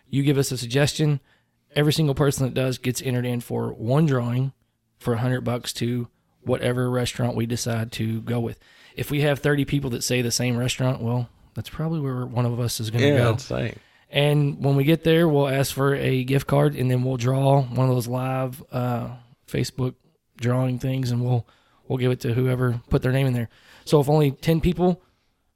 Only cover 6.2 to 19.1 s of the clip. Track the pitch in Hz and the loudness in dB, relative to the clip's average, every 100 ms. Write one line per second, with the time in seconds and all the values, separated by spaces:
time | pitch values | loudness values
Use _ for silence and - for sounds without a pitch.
6.2 | _ _ - 127 120 123 123 123 120 - | _ _ -4 -2 -2 -2 -2 -2 -2 -2
7.2 | 120 117 117 120 117 113 113 - 113 113 | -4 -2 -4 -4 -4 -4 -4 -4 -4 -4
8.2 | 113 120 113 107 _ _ - - 127 147 | -4 -4 -4 -8 _ _ -14 -10 -4 0
9.2 | 147 135 147 147 135 143 139 117 - 127 | 2 2 2 0 0 -2 -2 -4 -2 0
10.2 | 120 113 123 120 123 - 127 127 117 123 | 0 0 0 0 -2 0 -2 -2 -2 -2
11.2 | 120 _ _ - - - 160 165 139 127 | -4 _ _ -12 -10 -6 -4 -4 -4 -4
12.2 | 123 120 120 120 120 - 110 113 143 139 | -4 -2 0 0 -2 -4 -2 2 4 4
13.2 | 120 107 - 123 - - _ _ _ 147 | 4 2 -2 -4 -4 -6 _ _ _ 0
14.2 | 147 147 143 104 139 139 139 160 165 160 | 2 4 2 0 0 2 4 2 4 4
15.2 | 170 143 139 135 135 - 139 139 131 131 | 4 4 2 0 -2 0 0 2 0 0
16.2 | 127 135 - 143 151 147 127 127 127 131 | 0 0 2 2 2 2 0 0 0 0
17.2 | 120 135 139 139 127 120 131 127 117 127 | 0 2 4 4 2 0 2 2 0 -4
18.2 | 131 131 131 127 - 127 123 120 120 | -2 -2 -4 -8 -8 -4 -2 -2 -6